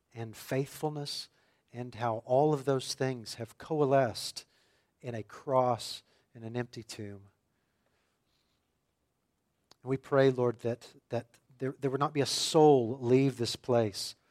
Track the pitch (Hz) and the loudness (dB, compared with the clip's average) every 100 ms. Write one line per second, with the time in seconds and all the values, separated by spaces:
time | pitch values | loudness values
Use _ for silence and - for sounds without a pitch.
0 | _ 113 113 104 - 135 143 - 156 151 | _ -14 -14 -14 -6 -4 -4 -6 -8 -6
1 | 143 - - _ _ _ _ 120 123 107 | -10 -12 -14 _ _ _ _ -14 -12 -6
2 | 120 110 - 131 151 147 131 131 - - | -4 -4 0 2 2 0 0 -2 -4 -4
3 | 135 123 107 - 113 - - 156 139 139 | -4 -4 -12 -12 -14 -14 -6 0 4 4
4 | 120 95 - - - _ _ _ _ _ | 2 -4 -12 -12 -18 _ _ _ _ _
5 | 127 113 104 - 151 131 123 117 - - | -12 -10 -12 -12 2 4 4 0 -4 -14
6 | _ _ _ 117 113 120 120 120 - - | _ _ _ -14 -8 -6 -6 -10 -16 -12
7 | 104 101 101 _ _ _ _ _ _ _ | -12 -14 -20 _ _ _ _ _ _ _
8 | _ _ _ _ _ _ _ _ _ _ | _ _ _ _ _ _ _ _ _ _
9 | _ _ _ _ _ _ _ _ 123 131 | _ _ _ _ _ _ _ _ -6 -6
10 | - 139 135 127 123 113 117 120 - - | 2 6 6 4 0 0 -4 -6 -10 -20
11 | - 117 - _ _ - 135 - 139 135 | -8 -8 -8 _ _ -10 -8 -4 -4 -2
12 | 151 151 127 - - 160 151 135 113 131 | -2 0 -2 -2 2 6 8 8 4 -2
13 | 120 131 139 120 117 - - 120 107 - | 4 4 4 0 -6 -6 0 2 2 -4
14 | - - _ | -12 -14 _